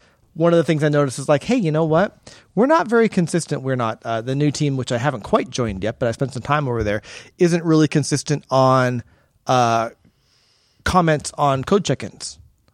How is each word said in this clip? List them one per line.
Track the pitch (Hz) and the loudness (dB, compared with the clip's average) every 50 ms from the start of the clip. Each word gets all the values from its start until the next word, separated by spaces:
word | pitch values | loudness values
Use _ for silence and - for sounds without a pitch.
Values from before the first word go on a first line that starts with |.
| _ _ _ _ _ _ - | _ _ _ _ _ _ -4
One | 156 160 170 170 | 0 2 4 4
of | 170 | 4
the | 160 | 4
things | - 160 147 156 | 2 0 2 2
I | 151 | 2
noticed | 147 147 143 135 - - | 2 2 0 0 -2 -6
is | 131 - | 0 0
like, | 147 135 - | 0 0 2
"Hey, | - 247 | 0 0
you | 269 190 156 | 0 0 0
know | 151 156 165 | 0 0 0
what? | 151 156 165 202 - - _ _ - - - _ _ - | 2 2 2 0 0 -4 _ _ -20 -20 -20 _ _ 0
We're | 180 233 | 0 2
not | 277 320 339 349 214 | 4 4 2 2 2
very | 233 233 226 208 | 2 2 2 2
consistent." | - 196 170 - - 170 - - 147 135 131 | 2 0 -2 0 0 -4 -2 -2 -6 -6 -2
We're | 135 131 | -4 -2
not, | 123 117 110 113 - - | -2 -2 -4 -4 -6 -6
uh, | 117 113 113 | -4 -4 -4
the | 117 127 135 | -2 -4 -2
new | 143 147 147 | 0 0 0
team, | - - 151 143 135 | 0 0 -2 -2 -2
which | 131 120 - | -2 -4 -2
I | 127 117 | -2 -2
haven't | 120 151 - 107 | -2 -2 -4 -4
quite | - - 208 262 - - | -4 0 0 0 0 -2
joined | - - 120 110 98 95 98 | -4 -4 -4 -4 -4 -4 -6
yet, | 107 - - | -6 -4 -2
but | 131 117 | -4 -4
I | |
spent | 113 - 139 123 - | -2 -2 -6 -6 -6
some | 120 | -10
time | - - 143 151 147 127 | -4 -2 -2 -2 -2 -2
over | 120 113 107 | -4 -4 -2
there, | 104 101 107 - - - - - - _ - | -2 -4 -4 -6 -10 -20 -20 -20 -18 _ 0
isn't | 185 170 170 165 160 | 0 2 2 0 0
really | 165 156 156 156 143 | 2 4 4 4 2
consistent | - 151 131 - 151 131 - - 147 151 - - | 2 -2 0 0 -2 -4 -2 -4 -6 -6 -4 -2
on, | 131 131 131 131 131 131 127 123 123 120 - _ _ _ _ _ _ _ - - | 2 2 4 4 4 2 2 0 -2 -4 -8 _ _ _ _ _ _ _ -4 0
uh, | 131 127 123 117 117 113 113 117 - _ _ _ _ _ _ _ _ _ _ _ _ _ _ _ _ _ - | 2 2 2 2 2 0 -2 -4 -8 _ _ _ _ _ _ _ _ _ _ _ _ _ _ _ _ _ -6
comments | - - 185 170 160 156 147 - - - - | 0 2 2 2 2 0 0 -2 -10 -6 -2
on | 147 143 135 135 131 | 0 0 0 0 0
code | - 196 202 - | 0 0 0 0
check-ins. | - 131 - 113 - - - - - - _ - _ _ _ _ _ | 0 -4 -4 -4 -14 -14 -14 -16 -16 -16 _ -20 _ _ _ _ _